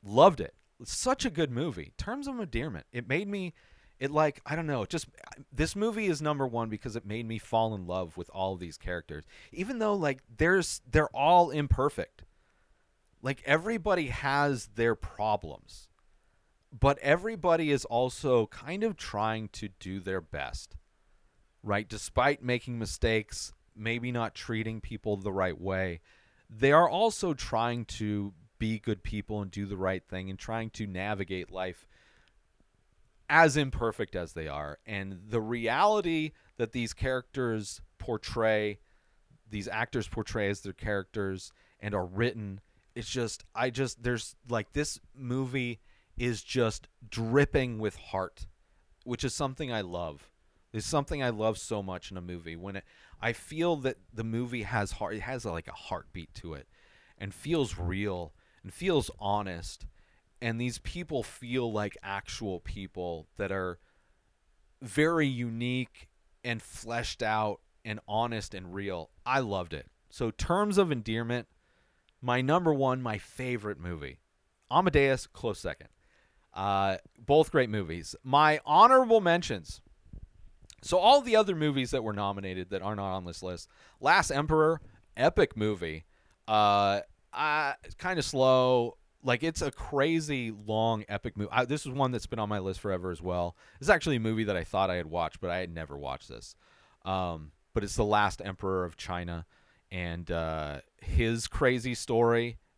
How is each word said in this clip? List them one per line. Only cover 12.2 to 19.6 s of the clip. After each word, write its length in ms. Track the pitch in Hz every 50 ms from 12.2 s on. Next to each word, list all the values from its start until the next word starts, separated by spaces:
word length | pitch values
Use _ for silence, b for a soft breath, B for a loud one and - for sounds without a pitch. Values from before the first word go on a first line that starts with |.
| - _ _ _ _ _ _ _ _ _ _ _ _ _ _ _ _ _ _ _
Like, 200 | - 131 139 - -
everybody 600 | 135 143 160 170 214 233 220 160 208 190 180 156 131
has 580 | 113 - - 143 139 143 147 143 139 120 - - -
their 200 | 117 117 117 110
problems. 920 | - - - - - 104 110 107 101 - 80 65 - - - - - - _ _ _ _ _ _ _ _ _ _ _ _ _ _ _ _ _
But 280 | - 110 - 135 147 -
everybody 720 | - 139 147 180 185 220 226 185 156 180 170 165 165 151
is 160 | 143 131 -
also 600 | - 117 117 127 127 - - - 139 127 120 110 -
kind 360 | - - - 143 175 202 214
of 140 | 226 185 -
trying 500 | - - - 101 107 110 110 110 110 101
to 220 | - -